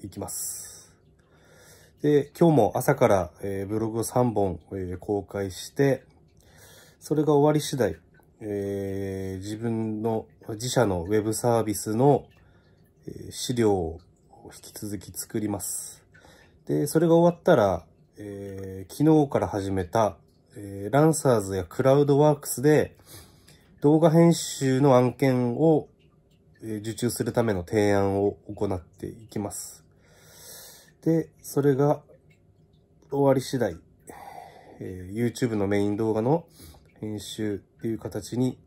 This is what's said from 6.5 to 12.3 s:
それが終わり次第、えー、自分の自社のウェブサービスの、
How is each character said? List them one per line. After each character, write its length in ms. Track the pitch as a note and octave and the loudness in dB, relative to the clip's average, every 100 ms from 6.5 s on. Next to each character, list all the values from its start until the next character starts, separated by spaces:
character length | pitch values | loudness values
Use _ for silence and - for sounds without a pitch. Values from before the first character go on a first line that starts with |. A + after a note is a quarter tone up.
| _ - - - _ | _ -20 -20 -20 _
そ 160 | - D3+ | -4 -2
れ 80 | |
が 80 | D3+ | 2
終 140 | C#3+ D3+ | 4 4
わ 80 | |
り 80 | D3+ | 2
次 160 | D3 C#3 | -2 -2
第、 180 | G2+ D#2+ _ _ _ _ | -2 -4 _ _ _ _
え 960 | G#2+ G2+ G2+ G2 G2 G2 G2 F#2+ F#2+ F#2+ | -8 -6 -4 -6 -6 -6 -8 -8 -8 -10
ー、 20 | |
自 140 | G2+ G#2+ | -10 -8
分 460 | A#2 A2+ A2+ G#2+ | -6 -4 -6 -6
の 240 | A2+ A2 - _ - | -4 -6 -8 _ -14
自 180 | G#2+ B2+ | -10 -4
社 180 | C3+ G#2+ | 0 0
の 180 | F2+ | 0
ウ 60 | E2+ | 0
ェ 120 | G#2+ | 0
ブ 120 | G#2 | 0
サ 280 | A2 A#2+ A#2 | 0 0 2
ー 20 | |
ビ 100 | G#2+ | 0
ス 220 | G2 A2 A2 | -4 -4 2
の、 300 | C#3 C3 - | 2 2 -2